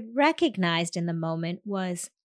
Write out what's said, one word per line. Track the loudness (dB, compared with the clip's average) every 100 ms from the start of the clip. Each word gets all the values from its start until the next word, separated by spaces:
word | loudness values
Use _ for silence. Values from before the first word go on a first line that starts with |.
| 0
recognized | 2 4 4 2 2 2 2 0 -2
in | -2
the |
moment | -2 -2 -2 -4 -6
was | -6 -4 -2 -4 -8 _